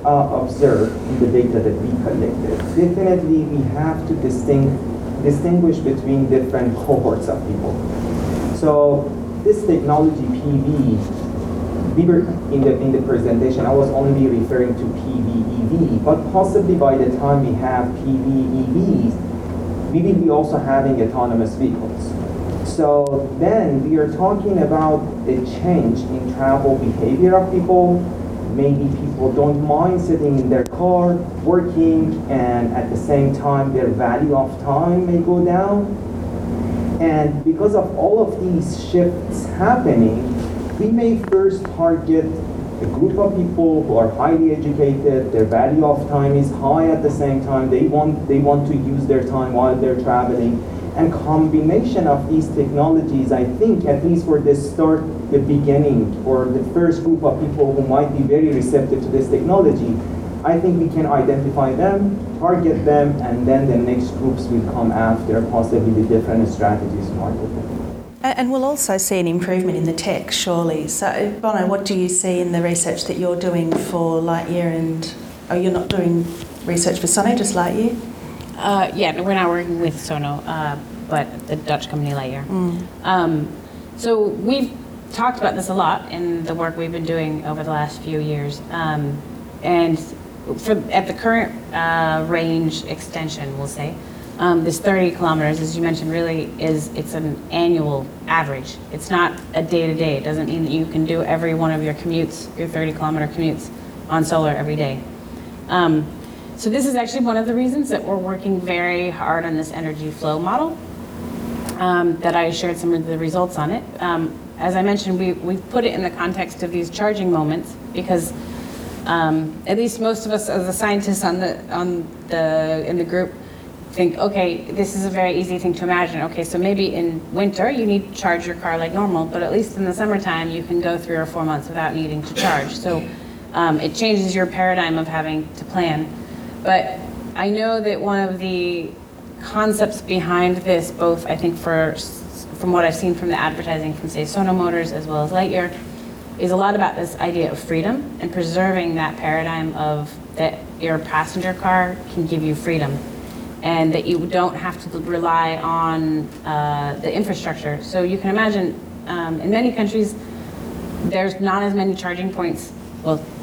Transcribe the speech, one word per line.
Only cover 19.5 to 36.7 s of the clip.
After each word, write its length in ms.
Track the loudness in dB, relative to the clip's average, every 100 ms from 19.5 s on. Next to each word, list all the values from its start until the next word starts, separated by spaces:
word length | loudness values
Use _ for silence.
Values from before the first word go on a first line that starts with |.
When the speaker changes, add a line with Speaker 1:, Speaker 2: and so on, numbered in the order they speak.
| -6 -4 -4 0
Speaker 1:
we 100 | 2
will 120 | 4
be 160 | 4 4
also 280 | 4 2 0
having 420 | 2 2 4 2
autonomous 520 | 2 2 2 2 0
vehicles. 580 | 0 0 0 -4 -6 -6 -6 -6 -6 -4 -4 -4 0
So 580 | 4 4 4 0 -2 0
then 500 | 2 4 2 2 2
we 60 | 2
are 160 | 2
talking 460 | 2 2 2 2 2
about 420 | 4 4 4 2 0 -4 -2
a 100 | -2 -2 -2
change 400 | 2 2 2 0
in 340 | -2 -4 -4
travel 440 | 0 2 4 4 2
behavior 580 | 2 0 2 4 6 6
of 140 | 4
people. 460 | 2 4 6 6 4 0 -4 -6 -6 -4
Maybe 300 | 2 2 2 2 0
people 360 | -2 0 2
don't 340 | 4 4 2 2
mind 340 | 4 4 2
sitting 380 | 2 2 4 2
in 120 | 2
their 140 | 2
car, 500 | 0 0 2 4 4 2 -2 -2
working, 760 | 2 4 4 4 4 4 2 0 -2
and 440 | 0 2 2 0
at 160 | 0 -2
the 60 | -2
same 380 | 2 4 4
time 380 | 2 2 2 2
their 160 | 2 2
value 480 | 2 2 2 4 2
of 240 | 2 -2
time 440 | 0 2 4 4 4
may 120 | 2
go 200 | 4 4
down. 520 | 4 4 4 2 0 -4 -6 -6 -6 -6 -4 -4 -2